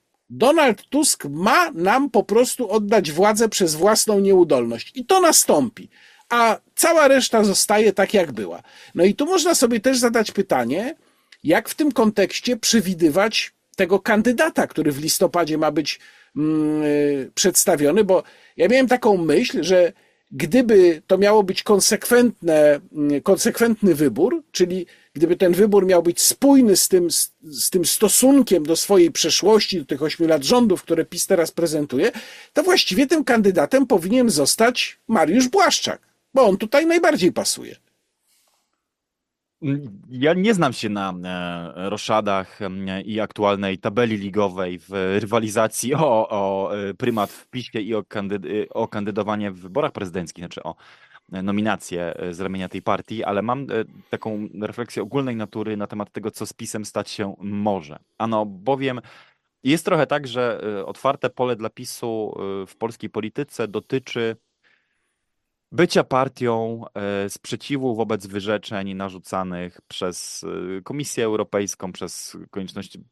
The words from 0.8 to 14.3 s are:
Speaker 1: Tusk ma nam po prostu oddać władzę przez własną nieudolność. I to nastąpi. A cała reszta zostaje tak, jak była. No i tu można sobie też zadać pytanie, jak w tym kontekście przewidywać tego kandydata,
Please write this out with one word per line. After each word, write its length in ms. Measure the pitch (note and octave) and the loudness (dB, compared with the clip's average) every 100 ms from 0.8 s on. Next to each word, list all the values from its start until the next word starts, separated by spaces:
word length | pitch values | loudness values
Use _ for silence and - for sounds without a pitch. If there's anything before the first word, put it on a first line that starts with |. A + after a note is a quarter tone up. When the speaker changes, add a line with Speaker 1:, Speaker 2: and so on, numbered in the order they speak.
| _ | _
Speaker 1:
Tusk 360 | C#4+ D#4 - C#3+ | -2 0 -2 -6
ma 460 | D3 G#3 D#4 E4 | -4 0 2 0
nam 380 | E3 F#3 B3 C#4+ | 0 0 2 2
po 140 | G#3+ | 0
prostu 480 | - A3 B3+ - G#3 | 2 2 2 0 -2
oddać 400 | A3 G3+ A3 D#3 | -2 2 0 0
władzę 380 | D3+ G#3 G#3+ A3 | 2 2 2 0
przez 260 | - E3+ D3+ | 0 -2 2
własną 440 | G3 G#3+ - G3+ | 2 4 2 2
nieudolność. 720 | G3 F#3 E3 C3+ A#2 A2+ - C4 | 4 6 6 4 0 -6 -12 -14
I 100 | A#3+ | 0
to 160 | F#4 | 4
nastąpi. 680 | E4+ - - C#4+ A#3 - F3+ _ - _ _ | 4 4 4 2 0 -6 -20 _ -20 _ _
A 300 | A#3+ A3+ G3 _ - | 2 2 0 _ 0
cała 320 | E4 E4 C#4 | 2 6 6
reszta 360 | C4+ - A3+ | 6 4 2
zostaje 500 | G#3 F#3 - G#3 A3 | 2 2 2 4 4
tak, 200 | G3 G3 | 2 2
jak 180 | G#3 D#3+ | 2 0
była. 320 | A2 F2+ F2 - - - F3 | -4 -10 -12 -18 -20 -10 2
No 80 | |
i 120 | F#3+ - | 2 2
tu 100 | D4+ | 0
można 300 | F#4 E4+ D#4+ | 2 2 2
sobie 240 | B3 A#3+ | 2 2
też 180 | C4 C4 | 0 0
zadać 340 | A#3+ A#3 G#3+ | 0 0 -2
pytanie, 640 | - F#3+ C3+ A#2 D#3+ B3 D#4+ _ _ _ _ | -4 0 0 0 -4 -6 -10 _ _ _ _
jak 260 | C#3 G3 - | 0 0 0
w 60 | - | -2
tym 160 | D#4 | -2
kontekście 680 | - G#3+ G#3 F#3 - A#3+ A#3 | 2 0 2 -2 -2 -4 -2
przewidywać 960 | - A#3 F3 E3 E3 E3 A3 - - _ _ - | 0 0 0 0 2 2 0 -2 -8 _ _ -4
tego 240 | F3 F#3+ | 0 0
kandydata, 680 | - G#3+ A3+ | 2 2 2